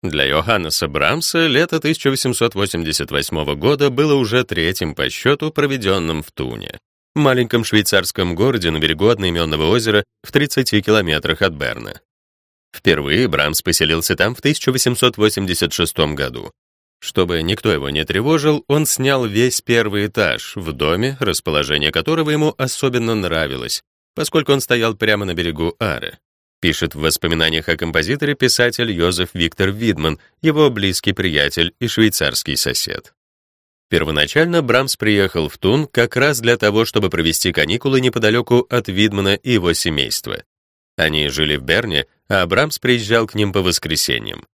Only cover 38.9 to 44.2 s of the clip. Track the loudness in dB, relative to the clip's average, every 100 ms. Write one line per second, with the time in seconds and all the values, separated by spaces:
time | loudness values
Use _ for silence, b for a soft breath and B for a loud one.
38.9 | 2 2 2 0 0 2 2 2 0 0
39.9 | -2 -2 -4 -6 -12 -12 _ _ _ _
40.9 | -2 0 2 -2 0 0 -2 0 0 2
41.9 | -2 -4 _ _ 0 2 2 0 -2 0
42.9 | 0 2 0 0 -2 -2 0 0 0 -2
43.9 | -4 -2 -4